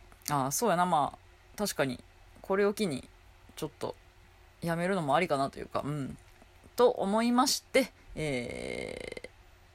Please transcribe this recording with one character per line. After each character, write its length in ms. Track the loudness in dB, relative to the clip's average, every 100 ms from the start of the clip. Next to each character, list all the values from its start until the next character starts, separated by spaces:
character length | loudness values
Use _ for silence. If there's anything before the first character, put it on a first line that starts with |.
| -20 -12 -2
あ 180 | 0 0
あ、 40 |
そ 160 | 0 2
う 20 |
や 60 | 2
な、 100 | 4
ま 280 | 4 2 -4
あ、 420 | -18 -20 -18 -6
確 180 | -4 0
か 100 | -2
に、 180 | -4 -12 -20 -20 -16
こ 140 | -2 2
れ 100 | 2
を 80 |
機 140 | 2 -2
に、 200 | -2 -8 -20 -20 -20 -20 -10
ち 100 | -10
ょ 20 |
っ 20 | -8
と、 160 | -10 -10 -20 -20 -20 -20 -20 -8
や 140 | -4 -2
め 120 | 0
る 80 | 0
の 60 |
も 140 | 2 2
あ 40 |
り 80 | 2
か 100 | 0
な 120 | 0
と 100 | -4
い 40 |
う 40 | -6
か、 160 | -4 -4
う 40 |
ん。 280 | -4 -6 -10 -18 -20 -20 -20 -8 4
と 140 | 4
思 340 | 4 0 2
い 80 | 4
ま 160 | 4 2
し 160 | 0
て、 280 | 0 0 0 -4 -14 -6
え 1160 | -4 -4 -6 -8 -8 -8 -8 -10 -10 -12 -14 -20 -20 -20 -20